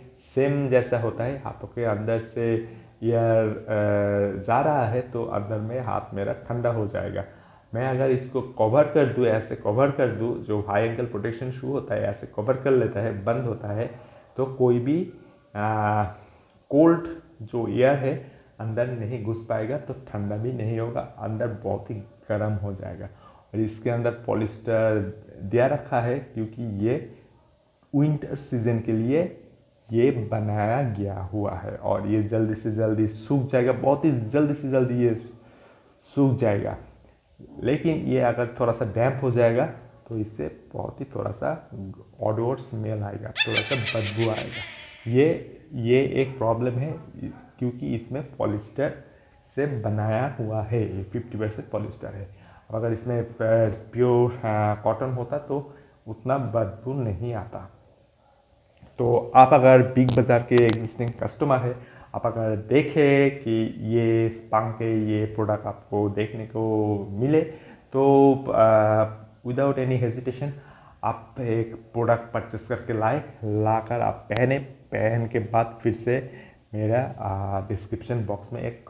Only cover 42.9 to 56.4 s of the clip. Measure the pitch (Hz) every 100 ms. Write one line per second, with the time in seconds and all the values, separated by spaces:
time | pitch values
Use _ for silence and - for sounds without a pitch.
42.9 | 107 104 104 110 - - 107 - 131 110
43.9 | 113 104 104 113 107 - - - - -
44.9 | - 113 123 151 - - - - 131 117
45.9 | 127 135 131 135 - 113 113 123 120 147
46.9 | 160 - - 131 - - - 123 123 143
47.9 | 117 - 131 131 - 110 104 - - 143
48.9 | - - - _ _ - - 147 123 107
49.9 | 104 107 110 127 - 110 110 104 117 101
50.9 | 95 95 123 120 104 107 - - 107 104
51.9 | - - 101 101 - - - - 110 117
52.9 | 113 120 120 117 - 110 113 110 - -
53.9 | 117 123 120 120 - 110 107 107 104 -
54.9 | 110 131 123 120 147 - 139 139 - -
55.9 | _ - 110 127 135